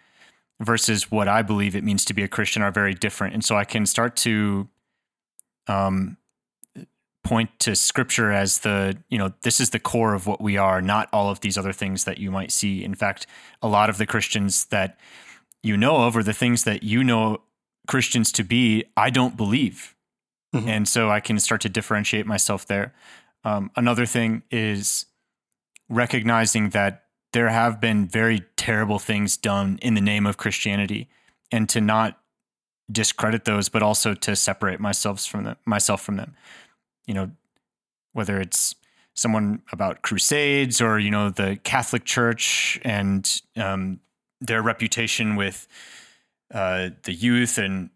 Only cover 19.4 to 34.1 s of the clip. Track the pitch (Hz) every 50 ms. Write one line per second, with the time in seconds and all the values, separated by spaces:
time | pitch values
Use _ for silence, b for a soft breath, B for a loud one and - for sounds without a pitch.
19.4 | 113 98 107 139 143 101 - - - - - _ _ _ _ _ _ _ _ _
20.4 | _ _ - 123 107 117 110 107 104 - - 120 113 110 104 107 - - 113 104
21.4 | - - 113 104 - 110 95 113 107 - 113 104 104 - - 107 101 107 107 101
22.4 | - - 107 95 - - 101 98 101 123 - B B B B B B B B B
23.4 | - 113 107 101 98 - - - 120 120 120 110 120 113 - 123 117 113 110 113
24.4 | - _ - 117 110 110 104 101 101 - - - - _ _ _ _ _ _ _
25.4 | _ _ _ _ _ _ _ _ _ - 117 117 120 117 - 127 107 117 117 113
26.4 | 113 104 - 113 107 101 - 107 101 101 95 - _ _ _ _ _ _ - 120
27.4 | 117 110 113 117 113 117 110 107 110 113 110 104 101 87 - 110 110 117 113 104
28.4 | 87 _ _ - - - 113 107 110 101 104 101 - - 110 101 104 101 - -
29.4 | - 110 101 101 101 98 98 - - 123 113 107 98 104 104 104 101 101 101 -
30.4 | - 110 95 - - 107 101 101 101 95 104 107 110 - b b b b b b
31.4 | b b - 113 110 104 - 120 107 104 110 110 110 107 98 _ _ _ _ _
32.4 | _ _ _ _ _ _ _ _ _ - 110 110 107 - - - - 110 110 113
33.4 | - 113 104 104 98 - - 110 107 107 107 - - 113